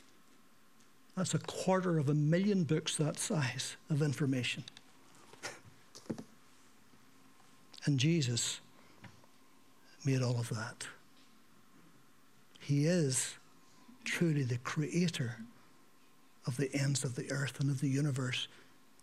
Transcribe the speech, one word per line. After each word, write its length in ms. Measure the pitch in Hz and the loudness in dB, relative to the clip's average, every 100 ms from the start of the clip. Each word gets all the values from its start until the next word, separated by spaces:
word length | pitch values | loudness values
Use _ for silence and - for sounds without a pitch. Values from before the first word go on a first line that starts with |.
| - - - - - - - - - - - - | -20 -20 -20 -20 -20 -20 -20 -20 -20 -20 -10 -4
That's 180 | 185 | -2
a 60 | 156 | -2
quarter 580 | - - - 185 180 160 | -4 -4 2 2 4 2
of 120 | 139 | 2
a 40 | |
million 520 | 151 147 170 196 190 156 | 4 4 4 4 2 2
books 320 | 156 - - | 0 0 0
that 200 | 147 - | 0 -2
size 600 | - 170 127 120 - - - | -2 0 0 -2 -8 -10 -2
of 120 | 147 | 0
information. 640 | 151 123 143 131 120 - - - - - - - - - - - - - - - - - - - - - - - - - - - - - - - - - - | 2 2 0 0 -2 -4 -8 -18 -20 -20 -20 -20 -20 -16 -14 -14 -20 -20 -20 -14 -10 -10 -12 -20 -20 -20 -20 -20 -20 -20 -20 -20 -20 -20 -20 -20 -20 -4 0
And 120 | 139 | 4
Jesus 600 | 143 170 123 117 - - - - - - - - - - - - - - - - | 4 4 2 0 -4 -6 -12 -20 -20 -20 -20 -20 -20 -20 -20 -20 -20 -20 -20 -6
made 180 | 139 131 | 0 2
all 180 | 123 123 | 2 0
of 100 | 117 | -2
that. 380 | 110 113 - - - - - - - - - - - - - - - - - - - | -4 -6 -8 -14 -14 -20 -20 -20 -20 -20 -20 -20 -20 -20 -20 -20 -20 -20 -20 -20 -14
He 260 | - 143 151 | 0 2 4
is 500 | 180 143 127 - - - - - - - - | 4 2 2 -2 -8 -18 -20 -20 -20 -20 -14
truly 400 | - - 170 147 | -6 2 2 4
the 140 | 123 123 | 2 0
creator 800 | - - 147 170 180 - 120 117 - - - - - - - - - - - | -2 -2 0 2 2 0 -4 -6 -12 -18 -20 -20 -20 -20 -20 -20 -20 -10 -6
of 120 | 123 | -2
the 120 | 139 143 | -2 0
ends 280 | 139 135 | 0 0
of 120 | 139 120 | -2 -4
the 160 | - | -4
earth 280 | 139 135 - | -2 -4 -2
and 120 | 143 | 0
of 80 | 131 | 0
the 80 | 143 | 0
universe, 600 | 135 147 131 127 127 - - - - - - | 2 2 0 -2 -4 -6 -10 -20 -20 -20 -20